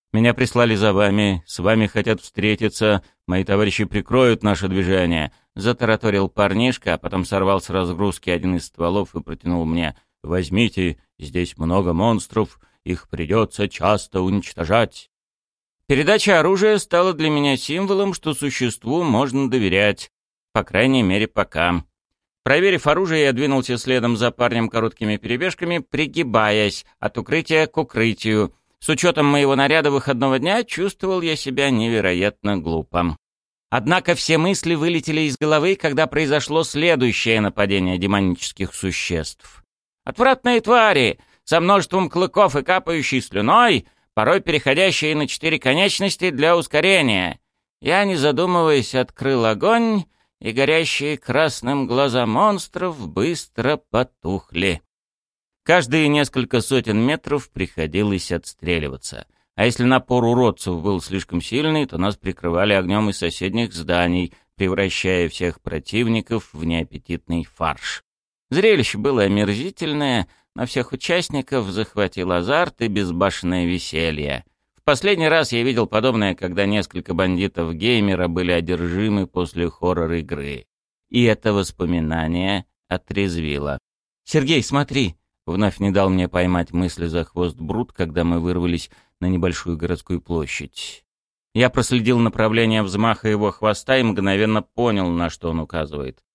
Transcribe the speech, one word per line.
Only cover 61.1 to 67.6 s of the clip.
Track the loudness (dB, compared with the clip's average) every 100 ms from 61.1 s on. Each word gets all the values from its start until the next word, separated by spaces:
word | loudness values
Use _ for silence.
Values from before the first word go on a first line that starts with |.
| -8 -4 -6
сильный, | -2 -2 0 0
то | -2 -2
нас | -4 -4
прикрывали | -8 -6 -2 0 2
огнем | 2 2 0 0
из | -2
соседних | -4 -4 -4 -4 -4
зданий, | -6 -2 0 2 0 -2 _ _ -4
превращая | -2 0 -2 -2 0 0 0
всех | -2 -6 -6
противников | -8 -8 -4 -2 0 0 -2 -6 -6
в | -8
неаппетитный | -4 -2 -4 -10 -10 -10 -4 -6
фарш. | -6 -4